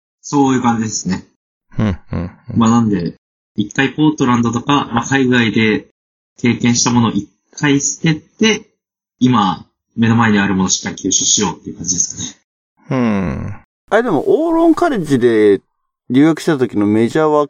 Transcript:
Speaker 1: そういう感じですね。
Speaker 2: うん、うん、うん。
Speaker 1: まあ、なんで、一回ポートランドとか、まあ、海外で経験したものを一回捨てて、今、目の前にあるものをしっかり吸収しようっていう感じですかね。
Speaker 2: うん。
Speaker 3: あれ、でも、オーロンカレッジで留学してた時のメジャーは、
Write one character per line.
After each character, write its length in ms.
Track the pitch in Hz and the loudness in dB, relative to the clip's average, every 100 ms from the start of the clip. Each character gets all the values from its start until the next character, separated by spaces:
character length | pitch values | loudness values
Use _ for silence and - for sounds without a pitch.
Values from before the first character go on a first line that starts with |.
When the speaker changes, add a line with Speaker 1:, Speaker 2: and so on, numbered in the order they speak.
| _ _ | _ _
Speaker 1:
そ 300 | - 143 135 | -4 0 2
う 20 | |
い 40 | 127 | 2
う 40 | |
感 160 | 123 113 | 0 -2
じ 60 | |
で 60 | 107 | -4
す 200 | - 90 | -6 -6
ね。 160 | 90 - _ _ _ _ - | -8 -10 _ _ _ _ -4
Speaker 2:
う 40 | |
ん、 40 | 107 | -2
う 20 | |
ん、 100 | 87 - | -4 -8
う 60 | 90 | -10
ん。 80 | 90 - - 107 | -10 -14 -6 -2
Speaker 1:
ま 120 | 113 | 2
あ、 20 | |
な 120 | 117 | 2
ん 80 | 110 | 0
で、 260 | 95 82 - _ _ _ - | -2 -4 -10 _ _ _ -8
一 180 | 104 | -6
回 200 | - 135 | -2 -2
ポ 160 | 151 151 | 0 0
ー 60 | 151 | 2
ト 100 | 123 | 2
ラ 120 | 120 | 2
ン 40 | |
ド 100 | 117 | 0
と 100 | 117 | -2
か、 280 | 143 143 - | -2 -2 -2
ま 80 | 117 | -6
あ、 40 | 120 | -2
海 240 | 135 123 | 0 2
外 220 | 123 110 | 2 0
で 360 | 113 110 104 - _ _ _ _ _ | 0 0 0 -6 _ _ _ _ _
経 180 | 123 113 | -2 0
験 200 | 120 120 | 0 0
し 80 | |
た 80 | 127 | 2
も 100 | 120 | 2
の 60 | 110 | 0
を 40 | |
一 180 | 95 - _ _ - | -2 -6 _ _ -4
回 260 | 147 139 | 0 0
捨 200 | - - | -2 -4
て 140 | 165 156 | -2 -2
て、 540 | - - 220 202 - _ _ _ _ - | -6 -2 0 0 -6 _ _ _ _ -2
今、 460 | 127 117 95 - - _ _ 117 | 2 2 0 -4 -12 _ _ -2
目 140 | 117 | 0
の 60 | 117 | 2
前 160 | 113 | 2
に 60 | 101 | 2
あ 80 | 98 | 0
る 80 | |
も 60 | 95 | 0
の 60 | 92 | 0
を 40 | |
し 120 | - | -2
っ 20 | |
か 60 | 98 | -6
り 60 | 85 | -8
吸 140 | 95 | -2
収 140 | 98 98 | -2 0
し 160 | - | 0
よ 120 | 92 | -2
う 60 | - | -6
っ 40 | |
て 60 | 92 | -14
い 40 | |
う 40 | - | -10
感 80 | 85 | -6
じ 100 | - | -6
で 60 | |
す 360 | - - - - _ _ _ _ - | -6 -10 -14 -16 _ _ _ _ -6
か 80 | 131 | -2
ね。 0 | |
Speaker 2:
う 0 | |
ん。 680 | 117 98 87 80 92 101 _ _ - | -2 -2 -4 -6 -10 -12 _ _ -4
Speaker 3:
あ 60 | 208 | -2
れ、 80 | |
で 80 | 226 | 0
も、 120 | 139 - | 0 2
オ 220 | 240 330 | 0 2
ー 40 | |
ロ 140 | 330 330 | 2 2
ン 80 | 311 | 2
カ 140 | 349 | 0
レ 80 | 226 | -2
ッ 80 | 147 | 0
ジ 120 | 131 | 2
で 440 | 120 110 104 98 _ _ _ _ - | 4 4 4 4 _ _ _ _ -2
留 160 | 127 156 | 2 4
学 160 | 151 | 2
し 40 | - | -2
て 60 | |
た 60 | 139 | 0
時 200 | 123 104 | 0 0
の 80 | 104 | 0
メ 220 | 110 113 | 2 2
ジ 120 | 156 | 2
ャ 40 | |
ー 20 | 156 | 2
は、 220 | 147 | 2